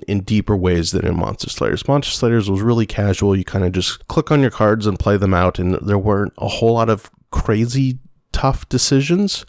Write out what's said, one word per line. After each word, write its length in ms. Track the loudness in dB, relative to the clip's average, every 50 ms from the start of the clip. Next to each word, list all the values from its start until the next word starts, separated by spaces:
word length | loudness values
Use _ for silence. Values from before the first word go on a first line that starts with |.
| -2
in 140 | -2 -2 -2
deeper 340 | 0 0 0 0 2 2 0
ways 360 | 2 2 2 2 2 0 0
than 140 | -2 -2 -2
in 120 | 0 -2
Monster 320 | 0 -2 -4 -4 -6 -8 -10
Slayers. 380 | -4 -4 -2 -2 -2 -2 0
Monster 240 | 0 0 0 0 -4
Slayers 380 | -4 0 0 2 2 2 2 0
was 120 | -2 0
really 240 | 0 0 2 0 0
casual. 500 | -2 -2 -2 0 0 0 2 2 2 2
You 80 | 0 -2
kinda 260 | -4 -2 -2 -2 0
just 380 | 0 -2 -2 -4 -6 -8 -12
click 240 | -4 -2 -2 0 2
on 80 | 2 2
your 100 | 4 2
cards 360 | 2 2 2 2 2 2 0
and 100 | -2 -2
play 200 | 0 0 2 2
them 160 | 2 2 2 2
out, 260 | 4 2 2 0 0
and 160 | -2 -2 -2
there 220 | -2 -2 -2 -2
weren't 360 | 0 2 0 0 0 0 -4 -4
a 100 | -6 -6
whole 260 | -6 -2 0 2 2 2
lot 160 | 2 2 2
of 220 | 0 -2 -4 -12 _ _ _ _
crazy 720 | -6 -4 0 0 2 2 0 0 0 0 0 0 -2 -4 -10 -18 -20 _ _ _
tough 380 | -4 -2 0 0 -2 -2 -4 -4
decisions. 760 | -2 -2 0 2 2 2 2 2 0 0 0 -2 -2 -6 -10